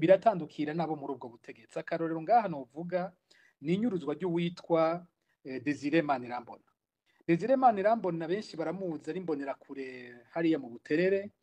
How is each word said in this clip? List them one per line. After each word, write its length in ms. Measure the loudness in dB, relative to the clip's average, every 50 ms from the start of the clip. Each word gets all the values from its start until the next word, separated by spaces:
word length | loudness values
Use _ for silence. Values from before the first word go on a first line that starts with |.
biratandukira 720 | 6 6 6 6 6 4 2 2 -2 -6 -6 -4 -4 -2 -2
n'abo 220 | -2 -2 -2 -2 -6
muri 160 | -6 -8 -8
ubwo 160 | -8 -10 -14
butegetsi. 480 | -16 -16 _ -18 -20 -18 -18 -14 -10 -10
Akarorero 400 | -8 -6 -4 -4 -2 -2 -4 -4
ngaha 260 | 0 4 4 4 4 2
novuga 640 | -2 -6 -8 -10 -10 -10 -8 -4 -2 -2 -2 -4 -8 _ _ _ _ _ _ _ _ -8
ni 120 | -2 0 0 2
inyuruzwa 360 | 2 0 0 -2 -2 -2 -4 -2
ry'uwitwa, 880 | -2 0 0 2 0 0 -2 -6 -4 0 2 4 4 4 2 -2 -6 -12 _ _ _ _ _ _ -12
eh, 160 | -10 -8 -6
Desire 400 | -2 -4 -4 -2 -2 0 2 2
Manirambona. 640 | 2 2 0 -2 -2 -6 -8 -10 -10 -12 -18 -20 _ _ _ _ _ _ _ _ _ _ _ _ _ 0
Desire 260 | 0 2 2 2 4
Manirambona 680 | 6 6 6 4 4 2 2 2 2 0 -2 -2 -2 -2 -2
benshi 300 | -4 -4 -4 -6 -8 -6
baramuzi, 480 | -4 -4 -4 -4 -4 -6 -6 -6 -6
ari 140 | -8 -8 -6
imbonerakure 640 | -4 -4 -4 -4 -4 -6 -8 -8 -10 -16 -12 -10 -10 -10 -10 -14 -16 -16 -18 -20 -18 _ -4
hariya 240 | 0 2 2 2 2
mu 120 | 0 -6
Buterere. 600 | -12 -12 -6 -2 2 2 4 4 2 0 -2 -4 -12 _